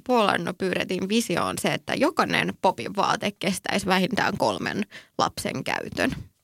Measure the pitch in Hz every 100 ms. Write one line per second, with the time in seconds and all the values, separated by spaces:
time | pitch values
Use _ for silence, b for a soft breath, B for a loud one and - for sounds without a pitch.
0 | - 247 196 - 170 180 185 185 - 185
1 | 190 226 233 170 95 - 185 147 - -
2 | 294 - 214 - 175 196 196 - - 196
3 | - - 202 - 196 190 - 208 196 185
4 | 185 - 196 196 123 - - - - B
5 | B - 82 - - - - 50 - -
6 | - - - _